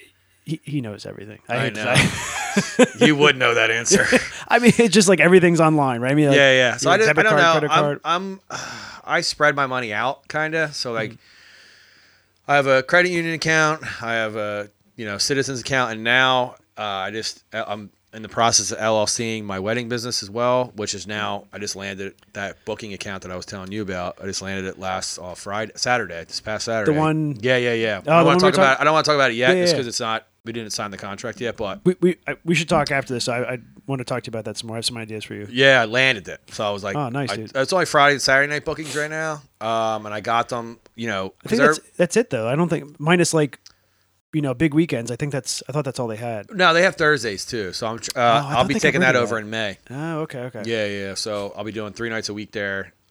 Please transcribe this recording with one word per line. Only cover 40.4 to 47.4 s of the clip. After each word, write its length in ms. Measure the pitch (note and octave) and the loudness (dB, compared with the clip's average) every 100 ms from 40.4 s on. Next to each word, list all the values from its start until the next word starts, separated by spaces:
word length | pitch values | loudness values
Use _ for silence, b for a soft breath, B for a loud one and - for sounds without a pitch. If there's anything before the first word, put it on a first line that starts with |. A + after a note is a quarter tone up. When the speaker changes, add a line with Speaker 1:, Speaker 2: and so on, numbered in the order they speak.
| A#2 | 0
Speaker 2:
them, 280 | B2 A#2 A#2 _ - | -4 -8 -14 _ -10
you 120 | A#2 | -6
know, 260 | G2 F#2+ - - | -4 -6 -8 -4
Speaker 1:
I 40 | |
think 120 | A3+ | 2
Speaker 2:
'cause 160 | C#4 D#3 | 4 2
Speaker 1:
that's, 200 | - - | -2 -2
that's 200 | F3 G#3+ | 0 0
it 120 | - | 0
though. 180 | B2 A2+ | -2 0
I 80 | C#3 | 2
don't 140 | E3+ | 2
think, 300 | D#3+ C#3 D3 | 0 -6 -4
minus, 340 | D3 F3+ E3 | 2 4 4
like, 240 | D#3+ D3 - - b b b b b _ D#3 | 2 0 -2 -20 b b b b b _ -4
you 60 | |
know, 140 | C#3+ B2 | -2 0
big 180 | D#3+ | 0
weekends. 380 | C#3+ E3+ B2+ A#2 | 2 0 -2 -6
I 40 | A#2+ | -6
think 160 | D3 | -4
that's, 300 | C#3 - - - | -6 -6 -8 -6
I 20 | |
thought 140 | C3+ C3+ | -6 -4
that's 140 | B2 | -4
all 80 | A#2+ | -6
they 80 | G#2+ | -6
had. 340 | A#2+ A2+ G2+ | -8 -8 -8
Speaker 2:
No, 220 | G3+ F3+ | 2 4
they 80 | E3 | 6
have 140 | F#3 - | 4 4
Thursdays 500 | D3+ D3 A2+ F#2+ | 2 2 0 -6